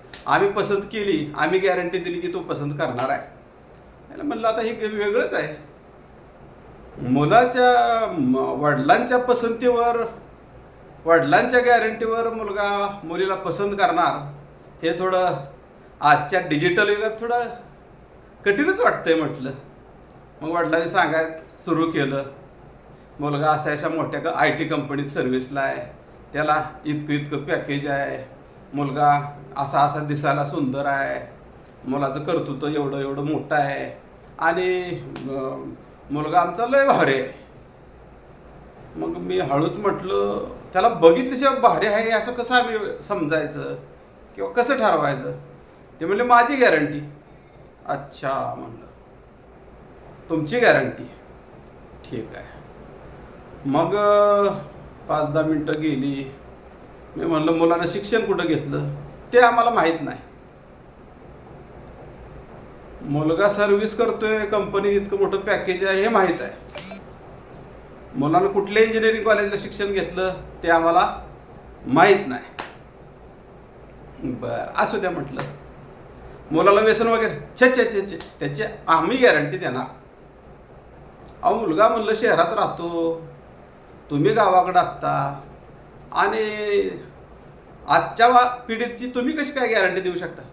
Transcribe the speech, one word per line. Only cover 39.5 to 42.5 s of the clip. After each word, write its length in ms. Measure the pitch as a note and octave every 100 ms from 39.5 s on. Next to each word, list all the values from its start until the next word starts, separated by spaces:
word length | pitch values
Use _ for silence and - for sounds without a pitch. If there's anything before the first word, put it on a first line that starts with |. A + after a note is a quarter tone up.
| C#3 F3 G#3
म्हटलं, 720 | G3+ - F#3 G3 G3+ - - - -
"त्याला 160 | F#3 F3
बघितल्याशिवाय 680 | D#3+ E3 B3+ B3+ B3+ C#4 B3
भारी 280 | G#3+ F#3+ G#3+
आहे 240 | G#3 A3+
असं 200 | A3 B3
कसं 240 | A#3+ A#3